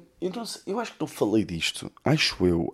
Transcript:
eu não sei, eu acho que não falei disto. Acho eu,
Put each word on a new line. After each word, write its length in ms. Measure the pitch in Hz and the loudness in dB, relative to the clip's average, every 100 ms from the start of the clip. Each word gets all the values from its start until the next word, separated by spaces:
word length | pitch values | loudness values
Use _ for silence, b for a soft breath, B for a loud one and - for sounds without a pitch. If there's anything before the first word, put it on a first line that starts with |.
| - _ | -8 _
eu 80 | 175 | -6
não 140 | 233 | -6
sei, 180 | 226 - - | -10 -10 -6
eu 120 | 208 | -6
acho 140 | 220 | -6
que 80 | - | -6
não 80 | 156 | -6
falei 360 | - 113 107 | 0 2 2
disto. 460 | 90 85 - - - - | 2 -2 -4 -6 -10 -4
Acho 420 | - 151 - - 90 | 2 2 2 2 4
eu, 260 | 85 - | 4 0